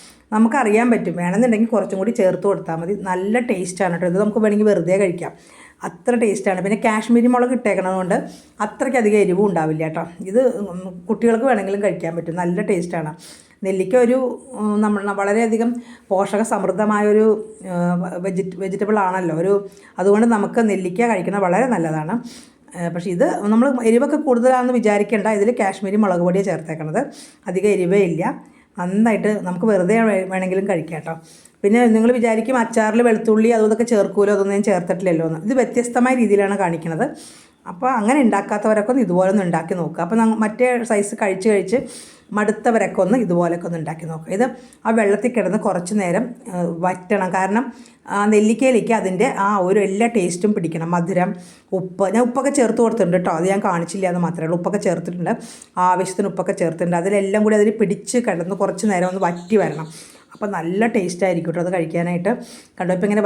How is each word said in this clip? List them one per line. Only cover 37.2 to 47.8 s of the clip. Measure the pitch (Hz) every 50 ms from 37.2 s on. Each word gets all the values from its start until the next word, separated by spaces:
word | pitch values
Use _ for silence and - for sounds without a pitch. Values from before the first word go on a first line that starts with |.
| - - - - - _ _ _ _ -
അപ്പോൾ | 185 - 254 254 269 233
അങ്ങനെ | 202 220 269 302 262
ഉണ്ടാക്കാത്തവരൊക്കെ | 220 202 196 202 - 214 208 208 220 214 214 202 208
ഒന്ന് | 254 277 226
ഇതുപോലെ | 175 175 180 185 190
ഒന്ന് | 196 208 190 175
ഉണ്ടാക്കി | 170 160 165 165 196 180
നോക്കുക. | 165 160 170 - 170
അപ്പോൾ | 175 226 226
ന-, | 226 220 214 214 220
മറ്റേ | 208 220 - 247 254 247 240 226 233
സൈസ് | 226 202 202 - 226 -
കഴിച്ച് | 220 208 - 185 - 226
കഴിച്ച് | 208 196 180 185 220 269 254 - - - - - - - _ _ 196
മടുത്തവരൊക്കെ | 208 214 220 214 - - 240 226 220 196 180 - 208 185
ഒന്ന് | 185 226 262 220
ഇതുപോലൊക്കെ | 175 175 175 175 165 170 170 - 170
ഒന്ന് | 170 165
ഉണ്ടാക്കി | 156 147 160 156 170 160
നോക്കുക. | 165 156 - - 185
ഇത് | 202 247 254 - - - - - _ _
ആ | 220 226 226
വെള്ളത്തിൽ | 214 202 202 208 - 240 247
കിടന്ന് | 233 185 180 190 214 -
കുറച്ച് | 208 180 180 175 - 208 208
നേരം, | 190 175 170 208 254 247 - - - -
ആ, | 185 180 175 175 170 165 175
വറ്റണം. | 180 185 185 - - 208 202 185 180 180
കാരണം | 190 190 196 202 226 269 240 - -